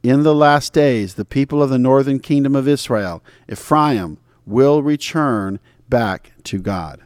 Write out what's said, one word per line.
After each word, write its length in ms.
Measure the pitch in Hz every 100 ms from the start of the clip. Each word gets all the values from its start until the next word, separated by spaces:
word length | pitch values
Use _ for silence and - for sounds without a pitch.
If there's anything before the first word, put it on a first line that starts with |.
In 180 | 120 139
the 140 | 151 151
last 360 | 147 147 -
days, 440 | 156 147 117 98 -
the 100 | 104
people 380 | 135 135 147
of 80 | 143
the 80 | 131
northern 400 | 127 135 135 135
kingdom 360 | - 143 139 139
of 120 | 135
Israel, 560 | 143 - 113 95 85 _ _ -
Ephraim, 680 | 104 - 151 151 117 85 76 _ _ -
will 380 | 110 139 151
return 760 | 143 147 - 165 147 113 95 98 _ _ _
back 440 | 123 113 92 - _
to 160 | - 98
God. 420 | 95 95 78 65